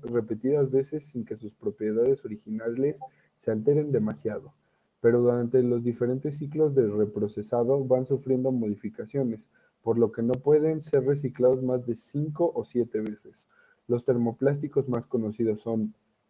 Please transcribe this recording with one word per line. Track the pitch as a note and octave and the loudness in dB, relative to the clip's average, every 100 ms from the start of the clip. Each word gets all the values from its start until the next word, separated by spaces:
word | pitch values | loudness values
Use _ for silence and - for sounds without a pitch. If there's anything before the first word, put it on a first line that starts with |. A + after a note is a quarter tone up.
repetidas | A#2+ A#2 A2 A2 B2+ C#3+ C3+ | -4 -4 -4 -4 0 2 2
veces | C3 C#3 D3+ D3 | 0 -2 -6 -8
sin | B2 | -10
que | A2 G#2+ | -10 -10
sus | G#2 | -14
propiedades | - A2 G2+ G#2+ A2 B2+ C3+ | -10 -8 -4 -2 2 2 0
originales | A#2 G#2+ - A2 A2+ A#2+ C#3 D3+ - _ _ _ | -4 -12 -8 -8 -4 -2 -2 -4 -12 _ _ _
se | - | -4
alteren | A2 A2 D3 D3+ | 0 2 2 2
demasiado. | B2+ G#2+ G#2+ A2 G2+ - _ _ _ _ _ | 0 -2 -4 -8 -8 -12 _ _ _ _ _
Pero | A#2 A#2+ | 4 4
durante | A#2+ A#2+ A#2+ B2+ | 4 2 2 2
los | B2 A#2+ | 2 0
diferentes | A#2+ A#2+ B2 C3 D3+ D3 | -2 -2 -2 -2 -4 -6
ciclos | D3 D3+ D#3 C3+ | -6 0 2 4
de | A2 | 2
reprocesado | G#2 G#2 G#2+ G#2 A2 G#2+ A#2+ A#2 C#3 | 2 0 0 -4 -4 -4 0 2 0
van | C3 B2+ C3 | 2 0 0
sufriendo | C3+ C3 B2+ C3 | -2 0 0 0
modificaciones, | B2+ A2 G2+ G#2+ - G#2+ C#3 B2+ G#2+ - _ _ _ | -2 -2 -4 -8 -12 -8 -4 -4 -6 -12 _ _ _
por | A2+ A#2 | -2 2
lo | A2 | 2
que | - | 2
no | A#2 | -2
pueden | B2+ C#3+ D3+ D#3 D#3 | 0 4 4 4 -2
ser | D#3 C#3 | 0 2
reciclados | B2+ C#3+ C#3 A#2 B2 C3 | 2 0 -2 2 4 4
más | B2+ B2+ B2 | 2 -2 -2
de | A2 | -8
cinco | _ C#3+ D#3 D3 E3+ | _ -4 -4 0 -2
o | - | -2
siete | - A#2+ A#2 G#2+ | -4 -2 -2 -2
veces. | A2 G#2+ - - _ _ _ _ - | -6 -8 -16 -20 _ _ _ _ -4
Los | A#2+ | -2
termoplásticos | B2+ A#2+ A#2 A2+ C3+ C#3+ D3 C#3 B2 | 0 0 0 0 0 0 -2 -2 -2
más | B2 - | -2 -2
conocidos | A#2+ G#2+ G#2+ A2+ G#2+ | -4 -2 -2 -2 -2
son | A#2 A2+ G#2+ - _ _ _ | -4 -4 -4 -8 _ _ _